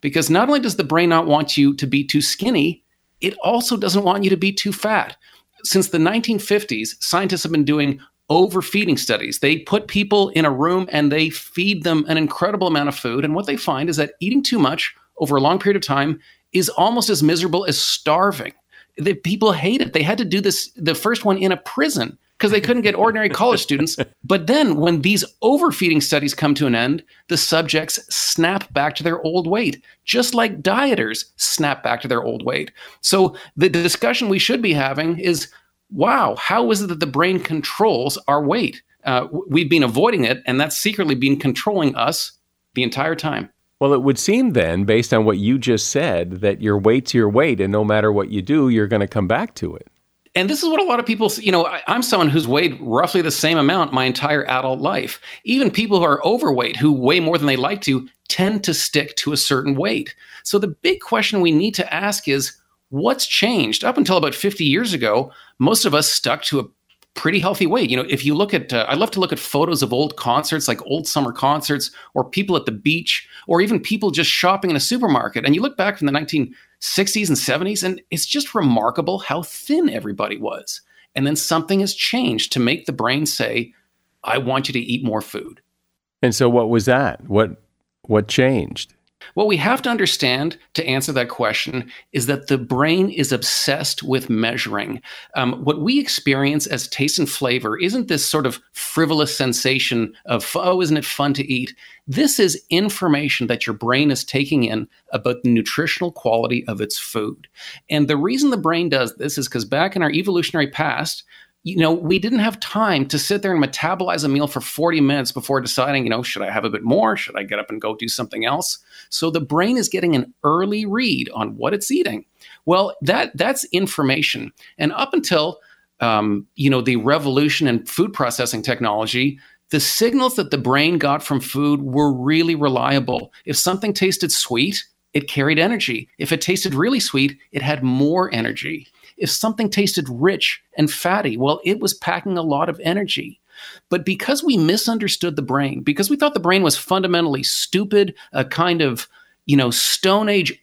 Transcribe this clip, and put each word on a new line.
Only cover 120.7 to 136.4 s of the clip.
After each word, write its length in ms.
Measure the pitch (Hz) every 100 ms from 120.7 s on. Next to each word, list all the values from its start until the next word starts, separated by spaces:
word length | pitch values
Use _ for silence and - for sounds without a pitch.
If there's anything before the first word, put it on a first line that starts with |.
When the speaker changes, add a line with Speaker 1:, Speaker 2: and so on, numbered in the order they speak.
| 208 214
Speaker 1:
read 440 | 208 247 135 123
on 240 | - 107 107
what 160 | 143
it's 180 | 202 -
eating. 340 | 277 349 208 - _ - - -
Well, 300 | 180 196 -
that, 340 | 139 214 - -
that's 280 | 208 269 -
information. 880 | 175 190 - 139 135 147 117 110 - - -
And 140 | 156
up 200 | 208 277
until, 460 | 349 - 175 156 180 _ _ _ _
um, 480 | 117 110 107 101 - -
you 140 | 139
know, 120 | 131
the 140 | 117 120
revolution 720 | 110 151 143 131 147 - 143
in 180 | 117 -
food 280 | - 202
processing 480 | 196 127 - 120 110
technology, 760 | 107 120 113 104 110 123 135 139 - _ _
the 100 | 151
signals 560 | - - 226 262 254 254
that 160 | 151
the 60 | 143
brain 400 | 120 135 156 170
got 260 | 147 143
from 160 | - 139
food 420 | 135 135 147 143
were 300 | 139 131 147
really 440 | 127 127 156 170 160
reliable. 760 | 147 127 127 139 123 123 - - -
If 120 | 147
something 360 | - 185 214
tasted 380 | 196 190 - 170
sweet, 520 | - - 120 160 196 - _ _
it 140 | 147 147
carried 320 | 143 139 156
energy. 500 | 180 233 - 113 113 _
If 140 | 147
it 100 | 160